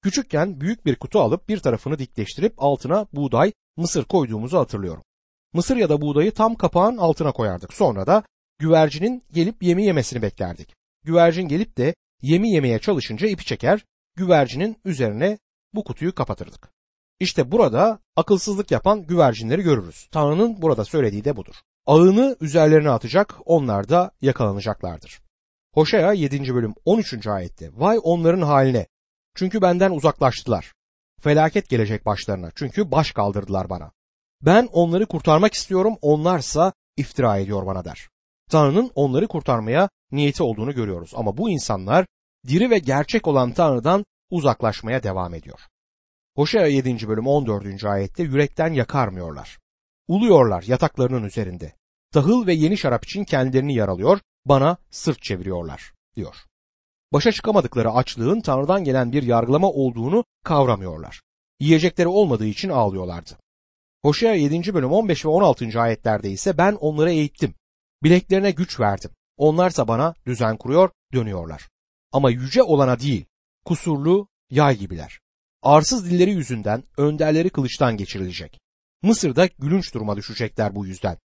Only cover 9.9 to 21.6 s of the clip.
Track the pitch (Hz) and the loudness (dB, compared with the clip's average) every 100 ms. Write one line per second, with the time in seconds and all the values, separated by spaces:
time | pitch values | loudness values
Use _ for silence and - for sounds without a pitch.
9.9 | 160 117 120 107 - 92 85 76 _ _ | 0 -2 -4 -6 -6 -8 -8 -18 _ _
10.9 | _ 151 170 170 165 180 147 220 - 131 | _ 0 4 4 2 -2 -4 -4 -2 -4
11.9 | 170 _ _ 131 170 226 180 135 110 - | -4 _ _ 0 0 2 2 2 0 0
12.9 | 175 - 110 208 190 - 131 156 208 _ | -2 -4 -4 -4 -4 -8 -4 0 0 _
13.9 | _ _ - 185 165 127 120 202 220 190 | _ _ -8 2 2 2 -2 -6 -6 -8
14.9 | 147 117 104 180 214 _ _ _ - - | -4 -2 -2 -4 -4 _ _ _ -10 -10
15.9 | - 160 - 131 104 - - - _ _ | -6 -6 -4 -6 -6 -10 -18 -20 _ _
16.9 | _ _ _ 180 - 127 208 190 113 208 | _ _ _ -4 -2 0 2 2 4 0
17.9 | 214 _ - 165 196 - 196 208 123 190 | 0 _ -4 0 0 0 -6 -2 -2 0
18.9 | 214 160 175 143 110 113 156 175 131 85 | -2 -2 2 2 2 -4 -2 0 0 -2
19.9 | - - 160 147 156 233 208 160 117 104 | -16 -10 -2 -2 0 -2 0 -2 0 -2
20.9 | 160 120 101 110 123 90 - | -2 -2 -2 -6 -6 -10 -20